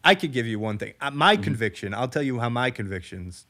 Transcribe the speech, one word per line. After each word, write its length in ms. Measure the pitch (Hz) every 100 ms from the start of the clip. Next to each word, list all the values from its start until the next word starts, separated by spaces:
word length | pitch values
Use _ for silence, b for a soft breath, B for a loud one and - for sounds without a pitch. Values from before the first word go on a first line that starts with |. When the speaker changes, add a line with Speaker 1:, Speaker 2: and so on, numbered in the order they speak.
Speaker 1:
I 100 | 170
could 180 | 196 165
give 140 | 127 117
you 120 | 107
one 180 | 110 104
thing. 160 | 104 -
Uh, 100 | 143
my 240 | 143 165 208
Speaker 2:
Mm-hmm. 60 |
Speaker 1:
conviction, 500 | 98 120 110 - 101
I'll 140 | 101 127
tell 140 | 151
you 160 | 139 123
how 100 | 117
my 200 | 120 127
convictions 760 | 123 101 95 85 92 90 87 _